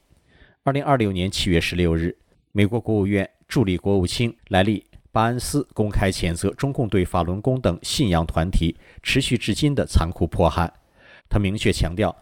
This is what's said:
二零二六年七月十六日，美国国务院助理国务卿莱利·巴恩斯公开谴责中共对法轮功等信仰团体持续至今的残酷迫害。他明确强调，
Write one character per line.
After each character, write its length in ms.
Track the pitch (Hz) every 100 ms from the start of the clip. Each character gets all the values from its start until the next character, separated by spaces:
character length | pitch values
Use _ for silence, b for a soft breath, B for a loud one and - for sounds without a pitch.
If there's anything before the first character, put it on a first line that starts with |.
| _ _ b b b b
二 60 | -
零 140 | 135
二 140 | 147 139
六 120 | 107
年 200 | 92 92
七 180 | - -
月 100 | 82
十 160 | 80
六 220 | 87 87 82
日， 180 | 82 - _ _ _
美 140 | 104 101
国 120 | 120
国 160 | 110
务 120 | 110 98
院 200 | 101 95 _ -
助 180 | -
理 140 | 101 90
国 180 | 98 101
务 100 | 90
卿 300 | - 120 - -
莱 140 | 92
利· 180 | 95 104 - - _
巴 140 | 113
恩 160 | 113 123
斯 260 | - 147 127
公 160 | - 107
开 240 | - 98
谴 220 | 95 90
责 160 | 82 98
中 200 | - 139
共 160 | 143 117
对 200 | 101 90
法 160 | 92
轮 180 | 85 92
功 180 | 120 131
等 200 | 104 85
信 280 | - - 123
仰 160 | 85 80
团 240 | - 85
体 260 | - 82 - B B
持 160 | - 127
续 160 | 139 120
至 160 | -
今 200 | 104 151
的 120 | 139 85
残 240 | - 82
酷 160 | 82 85
迫 200 | - 82
害。 240 | - 85 - b b b b b
他 120 | 117
明 180 | 98 104
确 160 | 110
强 240 | 90 80 87
调， 180 | 98 -